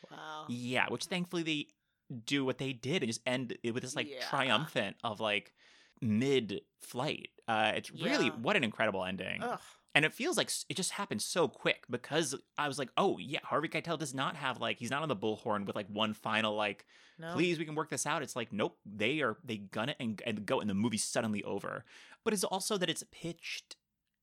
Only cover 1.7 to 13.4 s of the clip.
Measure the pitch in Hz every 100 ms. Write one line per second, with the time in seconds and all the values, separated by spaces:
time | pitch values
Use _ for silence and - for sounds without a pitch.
1.7 | _ _ _ - 123 110 143 131 127 135
2.7 | 123 123 180 117 113 - 127 123 - 120
3.7 | 117 127 131 123 131 117 - 131 110 160
4.7 | 135 101 - 120 101 110 101 - _ -
5.7 | - - - 117 107 135 135 104 98 -
6.7 | _ - 123 143 - - _ - 110 107
7.7 | 90 - 156 165 285 139 113 127 208 117
8.7 | - 110 95 92 95 95 95 226 214 -
9.7 | - _ 143 156 - 285 269 131 - -
10.7 | 147 180 - 202 - - 185 147 - 170
11.7 | - - 123 - 151 147 131 - - 147
12.7 | 131 131 - 196 90 104 147